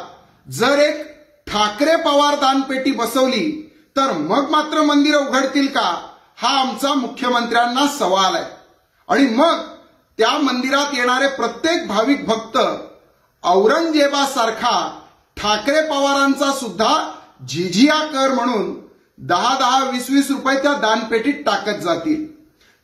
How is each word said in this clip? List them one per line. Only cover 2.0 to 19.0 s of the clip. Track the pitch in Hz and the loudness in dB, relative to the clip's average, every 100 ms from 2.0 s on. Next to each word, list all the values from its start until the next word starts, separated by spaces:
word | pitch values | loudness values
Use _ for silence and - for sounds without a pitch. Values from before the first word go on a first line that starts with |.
| 320 285 294 294 | 2 2 2 2
दानपेटी | 269 277 269 262 277 | 2 2 -2 -2 -2
बसवली, | 226 220 269 262 220 156 - - _ _ 277 | -2 -2 0 0 0 -4 -6 -14 _ _ -2
तर | 269 | -2
मग | 170 156 254 277 | -2 -2 -2 2
मात्र | 302 302 311 | 0 0 0
मंदिरं | 294 285 294 294 | 2 4 4 2
उघडतील | 269 262 269 285 277 | 2 0 0 0 0
का, | 254 190 165 - - _ - | 0 -2 -4 -8 -20 _ -4
हा | 233 277 | -2 0
आमचा | 254 214 277 | -2 -2 -2
मुख्यमंत्र्यांना | 285 247 - 247 247 226 233 240 254 285 | -2 -4 -4 0 0 0 0 0 0 0
सवाल | - 180 190 190 175 | 0 0 2 2 0
आहे. | - - - _ _ _ - | -6 -14 -20 _ _ _ -2
आणि | 214 269 | 2 4
मग | 226 330 302 - - - _ _ - | 4 2 2 -6 -18 -20 _ _ 0
त्या | 226 294 | 0 2
मंदिरात | 269 247 262 277 285 | 0 -2 0 0 0
येणारे | 247 247 262 277 | -2 0 2 0
प्रत्येक | - 226 - 330 349 202 | 0 -6 -2 -2 -2 -2
भाविक | 208 247 285 - | 0 0 0 0
भक्त | - - - 202 - - - _ _ _ _ | -4 -2 -2 -2 -4 -12 -20 _ _ _ _
औरंगजेबासारखा | 175 185 220 320 330 302 285 277 269 262 220 - 240 185 147 - - _ _ - | 2 4 4 2 2 2 2 2 -2 0 -2 -2 -2 -2 -4 -10 -20 _ _ -8
ठाकरे | 208 214 277 302 | -4 -2 0 0
पवारांचा | 311 277 277 277 277 269 277 | 0 0 0 2 2 2 0
सुद्धा | 269 226 175 226 311 320 - - _ 123 | -2 -6 -2 2 2 -2 -12 -20 _ -10
झिझिया | 147 185 185 294 311 | -6 -2 4 4 4
कर | 302 269 262 | 0 0 0
म्हणून | 247 247 220 - - - _ | 0 0 -2 -4 -8 -16 _